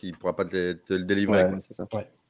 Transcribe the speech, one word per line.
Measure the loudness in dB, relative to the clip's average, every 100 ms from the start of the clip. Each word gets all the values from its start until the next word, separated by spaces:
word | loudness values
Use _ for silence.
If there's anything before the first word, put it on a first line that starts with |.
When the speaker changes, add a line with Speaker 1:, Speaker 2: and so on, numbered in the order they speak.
Speaker 1:
il | -12 -6
pourra | -4
pas | -2 -2
te | 0
les, | -2 -4
te | -2
le | -2
délivrer, | 0 0 4 4
Speaker 2:
Ouais, | 4
Speaker 1:
quoi. | 2
Speaker 2:
c'est | -8
ça. | -12 -8
Speaker 3:
Ouais. | -8 -10 _ _